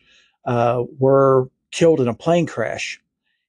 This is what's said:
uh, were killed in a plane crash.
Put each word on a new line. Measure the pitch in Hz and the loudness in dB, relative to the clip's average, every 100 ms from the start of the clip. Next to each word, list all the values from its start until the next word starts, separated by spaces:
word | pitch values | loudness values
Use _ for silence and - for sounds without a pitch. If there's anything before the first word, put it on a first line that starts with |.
| _ _ _ _ - | _ _ _ _ -6
uh, | 120 120 123 117 139 | -2 0 -2 -6 -2
were | 135 135 135 131 131 _ _ | 2 4 4 2 0 _ _
killed | - 170 156 | 0 2 2
in | 120 | 0
a | |
plane | 113 165 170 156 | -4 -2 0 -2
crash. | - 110 - - - _ _ _ _ | -6 -8 -8 -12 -14 _ _ _ _